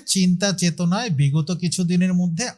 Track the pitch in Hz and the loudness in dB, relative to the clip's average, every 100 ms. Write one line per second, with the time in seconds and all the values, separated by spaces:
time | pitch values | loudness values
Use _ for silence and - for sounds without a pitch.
0 | - 196 185 180 202 180 175 156 170 196 | -4 2 2 2 0 0 -2 0 -2 0
1 | 240 139 139 151 151 180 - 180 175 180 | -2 0 2 0 -2 -4 -4 -2 0 2
2 | 185 180 180 165 185 | 2 2 0 -2 -6